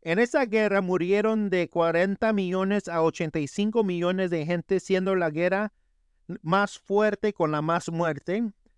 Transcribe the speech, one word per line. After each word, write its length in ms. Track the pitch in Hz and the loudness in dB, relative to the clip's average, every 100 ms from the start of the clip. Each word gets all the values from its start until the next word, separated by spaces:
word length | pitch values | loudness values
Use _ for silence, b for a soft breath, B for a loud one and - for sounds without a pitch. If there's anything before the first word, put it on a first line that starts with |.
En 180 | 165 180 | -2 0
esa 240 | 240 302 | 2 2
guerra 380 | 247 220 214 196 | 2 2 2 2
murieron 680 | 185 180 175 202 220 220 202 | 0 0 2 2 2 0 0
de 180 | 180 170 | 0 0
cuarenta 640 | 175 165 165 196 196 226 | 0 2 2 0 0 0
millones 540 | 208 180 185 190 202 180 | 0 0 0 0 0 -2
a 160 | 170 | 0
ochenta 380 | 160 - 160 160 | 2 2 -4 -4
y 80 | 139 | -4
cinco 340 | - 208 226 | -2 0 0
millones 480 | 208 175 175 185 185 | 0 0 0 0 0
de 160 | 170 156 | -2 -2
gente, 320 | 175 - 190 | -4 -2 -2
siendo 380 | - 185 190 185 | 0 0 0 0
la 140 | 170 | 0
guerra 420 | 151 180 190 214 - _ _ _ _ - 175 | 0 0 0 -4 -8 _ _ _ _ -14 -10
más 360 | 156 196 202 - | -2 0 0 -4
fuerte 540 | - 202 214 202 214 | -2 2 2 0 -4
con 180 | - 160 | -2 -2
la 100 | 151 | 0
más 300 | 156 170 - | -2 -2 -2
muerte 600 | 165 170 143 - 202 233 - _ | -2 -2 -4 -4 -4 -4 -8 _